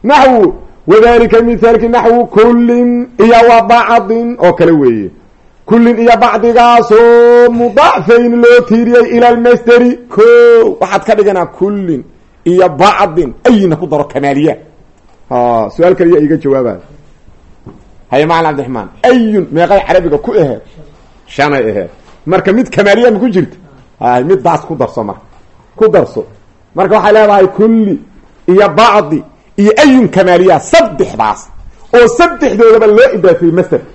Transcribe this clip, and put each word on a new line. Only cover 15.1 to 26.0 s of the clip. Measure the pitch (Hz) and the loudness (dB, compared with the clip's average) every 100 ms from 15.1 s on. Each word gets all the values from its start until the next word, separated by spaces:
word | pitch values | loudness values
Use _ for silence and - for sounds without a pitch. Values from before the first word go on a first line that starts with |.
| _ - | _ -8
Ha, | 123 123 117 104 | -4 -2 -2 -4
su'aal | - 170 185 | -2 -2 0
kale | 170 | 0
yaa | 175 | 0
iga | 147 156 | 0 -4
jawaabaa. | 143 135 120 92 - - _ _ _ _ _ - - - _ - _ | -2 -4 -4 -8 -16 -20 _ _ _ _ _ -20 -20 -20 _ -20 _
Haye, | 127 156 | -4 -2
Macalin | 165 160 | -2 -4
Cabdiraxmaan, | 143 131 123 92 - | -6 -8 -10 -12 -4
ayun | 170 254 226 214 170 | -2 -2 -2 -4 -4
meeqay | 147 170 190 - | -4 0 -2 0
Carabiga | 185 170 147 | -4 -2 -6
ku | 226 | -4
aheed? | 214 151 110 - - 151 - _ _ _ | -2 -2 -6 -14 -20 -20 -20 _ _ _
Shanay | - 147 139 110 | -6 -4 -2 -4
aheed. | 101 87 - - - - | -6 -10 -16 -20 -18 -4
Marka | 180 190 | -4 0
mid | 208 254 | -2 -2
kamaaliya | - 202 202 247 | -2 0 2 2
ma | 208 | 0
ku | 240 | -2
jirto? | 185 147 - - _ _ _ | -2 -4 -10 -20 _ _ _
Hay, | 117 123 | -2 -2
mid | 139 190 | -2 -2
daas | 170 160 | -2 -4
ku | - 156 | -6 -8
darso | 120 - | -6 -6
marka. | 104 92 _ - _ _ _ - | -10 -12 _ -20 _ _ _ -2
Ku | 220 | 0
darso. | 202 | 0